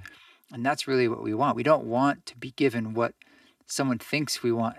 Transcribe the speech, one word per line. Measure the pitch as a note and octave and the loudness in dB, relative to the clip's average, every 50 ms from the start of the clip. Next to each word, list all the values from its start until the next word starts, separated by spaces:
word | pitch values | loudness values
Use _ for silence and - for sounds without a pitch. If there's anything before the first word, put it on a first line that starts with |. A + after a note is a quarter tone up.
| F2+ - - - - - - _ _ - | -20 -20 -20 -20 -20 -20 -20 _ _ -14
and | - A#2+ A#2+ | -8 -4 -2
that's | C3+ D3 - - C#3 | 0 0 -2 -2 0
really | C3+ B2+ B2 A2+ | 2 2 2 2
what | A#2 - | 0 -2
we | A2+ A2 G#2+ | -4 -4 -2
want. | A2+ C#3+ C#3+ A#2+ | 0 0 0 0
We | A#2 | 2
don't | B2 D3+ D#3 C3+ A#2 | 4 4 4 4 2
want | A2+ A#2 B2 C3+ C#3+ - - - | 0 0 2 2 2 0 -2 -6
to | - - | -20 -18
be | A#2+ - C3 | -14 -14 -10
given | - - C#3+ C3+ A2+ A#2+ A2 A2 G#2+ | -2 2 2 2 2 0 -4 -4 -2
what | A2+ A#2 A#2 - _ - _ _ _ _ _ _ _ _ | -2 -2 -2 -2 _ -20 _ _ _ _ _ _ _ _
someone | - - - C#3 C3 B2 A2+ | -8 -4 -2 0 0 0 -2
thinks | - - - D3+ D3 - - - | -4 -4 -2 -2 -2 -2 -4 -2
we | - A#2+ | 0 0
want | A#2 A#2 A2+ A2+ - | 0 0 0 -2 -4